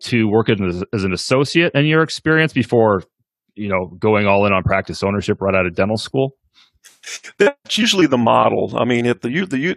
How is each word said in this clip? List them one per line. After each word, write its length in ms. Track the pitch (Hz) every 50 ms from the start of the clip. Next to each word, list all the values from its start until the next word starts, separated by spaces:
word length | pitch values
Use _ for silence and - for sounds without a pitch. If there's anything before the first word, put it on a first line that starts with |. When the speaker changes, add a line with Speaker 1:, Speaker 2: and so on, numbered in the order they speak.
Speaker 1:
to 260 | - - 123 117 110 104
work 200 | 101 113 110 -
as, 360 | 113 95 98 90 87 90 98 - -
as 80 | 104
an 100 | 95 95
associate 640 | 90 85 - - 131 135 143 - - 170 170 - -
in 120 | 143 147
your 160 | 156 156 160
experience 500 | 160 - - - - 156 160 160 160 156
before, 500 | - 135 113 - 127 117 113 107 101 92 - _ _ _ _ _ _ _ _ _ _
you 120 | 101 107 101
know, 200 | 95 92 92 85 87 92
going 300 | - 110 107 104 104 101
all 180 | 98 101 101
in 60 | 101
on 100 | 98 95
practice 400 | 87 - 95 95 95 - 82 -
ownership 360 | 98 98 101 101 92 - 104 -
right 160 | 95 98 95
out 100 | 95 90
of 80 | 90 85
dental 220 | - 95 104 110
school? 400 | 110 - - - 135 135 135 - _ _ _ _ _ _ _ _ _ _ - _ _ - - - - - - - -
Speaker 2:
That's 380 | 202 - 285 _ _ - -
usually 300 | 208 214 220 208 190 165
the 100 | 139 131
model. 600 | 120 117 117 120 117 113 113 110 104 101 120 120 113
I 60 | 117
mean, 200 | 120 123 120 117
if 160 | 120 120 -
the, 240 | - 120 127 175 202
the, 300 | 180 139 131 143 170 175